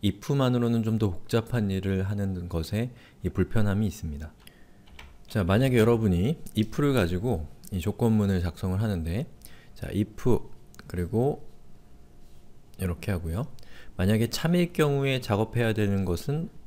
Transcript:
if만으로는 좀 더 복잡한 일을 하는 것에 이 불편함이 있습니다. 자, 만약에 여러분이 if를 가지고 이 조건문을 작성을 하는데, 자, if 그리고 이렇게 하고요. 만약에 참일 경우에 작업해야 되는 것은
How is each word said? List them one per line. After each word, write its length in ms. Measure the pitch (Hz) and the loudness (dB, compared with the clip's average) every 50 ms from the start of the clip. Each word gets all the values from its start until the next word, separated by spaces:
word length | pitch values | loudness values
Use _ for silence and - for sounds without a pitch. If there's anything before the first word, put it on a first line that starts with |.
| - | 0
if만으로는 760 | 101 92 - - - 143 139 135 127 123 123 120 117 117 117 110 | 0 -2 -2 -4 -2 0 2 4 4 4 2 2 2 2 2 2
좀 140 | 110 110 110 | 2 2 2
더 120 | 110 104 | 2 0
복잡한 600 | 90 - - - - 117 113 - - 123 107 98 | 0 -2 -6 0 0 0 0 0 -2 0 0 0
일을 340 | 95 95 90 95 98 95 95 | 0 0 0 0 0 0 0
하는 440 | 98 104 101 101 98 92 90 87 90 | 0 -2 -2 -2 -2 -2 -4 -6 -4
것에 440 | 87 82 80 - - 104 117 123 123 - - - - - - | -4 -4 -4 -2 -2 -2 -2 -4 -6 -12 -20 -20 -20 -6 -6
이 60 | 90 | -4
불편함이 580 | - - 92 - - 113 107 101 98 101 110 | 0 0 0 4 4 4 4 6 4 2 0
있습니다. 460 | 101 - - - 80 73 71 76 78 - - - - - - - - - - - - - - - - - - - | 0 -2 -4 -8 -8 -8 -8 -10 -12 -14 -18 -20 -20 -20 -20 -20 -20 -20 -20 -20 -20 -20 -20 -20 -18 -20 -20 -20
자, 180 | - - 110 95 | -6 -2 0 2
만약에 340 | 85 95 107 131 135 123 120 | 4 4 4 4 4 6 6
여러분이 600 | 107 117 117 113 113 104 90 85 90 120 165 - - - - | 6 6 6 4 4 4 4 4 2 2 0 -2 -6 -6 0
if를 360 | - 107 - - - 143 143 135 | 0 0 0 0 0 2 4 4
가지고 560 | 123 95 82 90 90 95 127 117 85 76 - - - - - | 4 2 2 0 -2 0 0 -2 -2 -4 -8 -12 -18 -14 -6
이 100 | - 92 | -6 -4
조건문을 640 | 82 107 101 - 117 117 110 107 104 98 98 92 85 | -2 -4 -2 0 2 4 4 4 4 4 2 2 0
작성을 380 | 90 - - - 95 92 95 | -2 -4 -4 -4 -2 -2 0
하는데, 460 | 113 113 101 87 80 80 85 104 147 - - - - - - - - - - | 0 -2 -2 -2 -2 -2 -4 -4 -4 -6 -10 -20 -20 -20 -20 -20 -20 -20 -14
자, 140 | - - - | -12 -10 -4
if 500 | - 95 107 - - - - - 98 - - - - - - - - - - | -2 -2 -2 -2 -4 -2 2 4 4 4 2 -4 -14 -16 -16 -20 -20 -20 -16
그리고 600 | - - 90 87 85 107 110 123 139 151 - - - - - - - - - - - - - - - - - - - - - - - - - - - - - | -10 -6 -6 -4 -2 0 0 0 0 -2 -4 -8 -14 -16 -16 -18 -18 -18 -18 -20 -20 -20 -20 -20 -20 -20 -20 -20 -18 -18 -20 -18 -18 -20 -20 -20 -20 -10 -6
이렇게 320 | 92 92 85 - - - | -4 -4 -4 -4 -4 -4
하고요. 360 | 101 87 82 82 82 95 131 - - - - - - - - - - | -4 -4 -2 -4 -4 -4 -4 -6 -8 -14 -14 -14 -14 -14 -14 -14 -4
만약에 320 | - 95 95 107 110 117 117 | 0 2 4 4 4 2 0
참일 460 | - - - 160 175 175 175 170 - | -2 -2 0 2 4 4 2 2 2
경우에 480 | - 156 147 143 139 139 139 135 127 127 | 2 2 2 4 2 0 0 0 -2 0
작업해야 500 | - 110 98 110 110 - 120 120 113 110 | 0 2 2 2 0 0 0 2 2 2
되는 320 | 107 107 98 101 98 95 | 2 2 2 2 0 0
것은 460 | 92 87 82 - - 139 151 165 - - - - | 0 -2 -2 -2 -2 -2 -2 -4 -6 -10 -14 -10